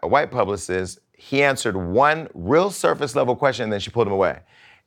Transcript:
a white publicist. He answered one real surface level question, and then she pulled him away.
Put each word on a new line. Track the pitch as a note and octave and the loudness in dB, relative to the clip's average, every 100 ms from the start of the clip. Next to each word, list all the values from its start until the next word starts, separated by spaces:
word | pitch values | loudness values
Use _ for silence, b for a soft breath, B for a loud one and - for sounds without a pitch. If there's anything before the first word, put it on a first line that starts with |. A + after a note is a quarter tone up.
a | E2+ | 0
white | C3 D#3 | 0 0
publicist. | B2+ G2 G2+ - F#2 F#2 - _ _ | 0 -2 -2 -4 -4 -4 -10 _ _
He | - C#3 | -4 2
answered | C#3+ C3+ A#2 F#2+ | 2 2 -2 -4
one | F2 G2+ C#3+ D#3+ D3+ | -2 2 2 2 -6
real | - F2 D3+ G3 | -8 0 2 2
surface | F3+ - D#3+ C#3+ C3 | 0 0 0 -2 0
level | B2+ | 0
question, | B2 C#3 B2 | 0 0 0
and | A2 | -2
then | G2+ | -4
she | - | -2
pulled | A#2+ G#2 | 0 0
him | |
away. | F#2+ F2+ C2 b b b b | 2 2 0 b b b b